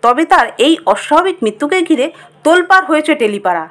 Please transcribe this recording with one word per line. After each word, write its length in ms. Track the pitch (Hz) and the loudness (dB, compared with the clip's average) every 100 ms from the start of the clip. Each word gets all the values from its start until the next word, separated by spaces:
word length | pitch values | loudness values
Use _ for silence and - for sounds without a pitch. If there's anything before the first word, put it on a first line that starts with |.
তবে 200 | 233 247 330 | 0 0 2
তার 200 | 359 233 - | 2 2 0
এই 160 | 262 330 - | 0 2 0
অস্বাভাবিক 520 | 208 - 302 370 370 | -2 0 0 0 -4
মৃত্যুকে 360 | 220 214 294 370 | -6 -4 -4 -2
ঘিরে 240 | 339 294 285 - - _ | 0 -2 -2 -6 -20 _
তোলপাড় 420 | 294 349 359 381 370 | 2 2 2 0 0
হয়েছে 280 | 311 311 294 | -2 0 -2
টেলিপাড়া। 500 | 220 202 196 175 160 | -2 -2 -4 -4 -6